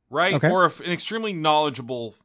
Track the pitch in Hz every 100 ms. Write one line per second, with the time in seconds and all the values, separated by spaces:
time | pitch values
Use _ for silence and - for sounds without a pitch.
0 | _ 143 180 151 151 185 170 - 175 170
1 | - 226 220 175 156 151 151 127 120 123
2 | 113 -